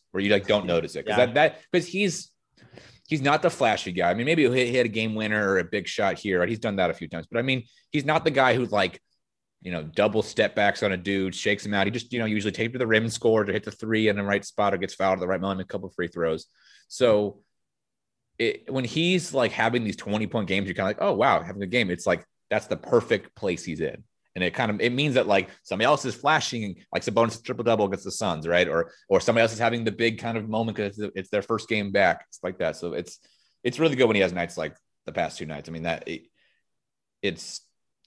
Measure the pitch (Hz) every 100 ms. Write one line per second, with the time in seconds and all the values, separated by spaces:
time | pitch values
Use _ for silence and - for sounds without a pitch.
0 | _ 92 101 104 92 104 90 85 80 76
1 | 87 107 123 123 156 - _ 180 175 190
2 | 202 156 - _ _ _ - - - _
3 | - 156 135 151 170 - 120 104 98 90
4 | 87 95 127 165 131 127 123 127 117 107
5 | 110 110 107 107 101 95 87 104 90 -
6 | 101 90 104 90 90 113 113 98 87 82
7 | 80 82 80 117 131 131 113 _ _ 151
8 | 139 156 156 131 131 120 120 104 95 -
9 | _ _ _ _ _ _ 90 85 78 80
10 | 107 107 - - 104 - 101 - 107 92
11 | 92 98 95 - - 104 104 104 101 117
12 | - 123 110 107 104 95 113 123 117 110
13 | 113 - 117 110 101 101 104 - 110 110
14 | 110 101 101 101 - - 101 98 95 -
15 | 95 95 90 92 95 95 92 101 90 -
16 | 87 85 82 80 - _ _ - _ -
17 | 123 104 104 - _ _ _ _ _ _
18 | _ _ _ - 117 - - 135 123 156
19 | 170 185 - 135 117 - 110 120 113 104
20 | - 107 107 117 92 95 95 90 98 107
21 | 202 113 127 98 87 98 98 120 101 90
22 | - 87 - _ _ 104 - 92 - 120
23 | - 104 - - 101 85 - 80 76 -
24 | - _ _ - 90 - 113 104 120 123
25 | 147 127 104 98 92 - - 98 113 147
26 | 131 - 139 156 - 120 104 90 _ 92
27 | - 107 117 113 - 101 117 110 101 95
28 | 98 - 104 78 80 87 90 80 82 -
29 | - 95 101 113 117 110 117 117 113 -
30 | 117 110 120 113 107 110 113 104 104 101
31 | 104 95 95 104 95 110 - 107 101 98
32 | 92 85 - - 92 92 85 78 87 82
33 | 85 - _ _ _ _ 120 120 160 127
34 | 120 104 92 87 85 - 78 - _ _
35 | - 78 82 - 78 73 73 82 82 82
36 | - 80 - _ _ _ _ _ _ _
37 | _ _ 101 85 - - - _ _ _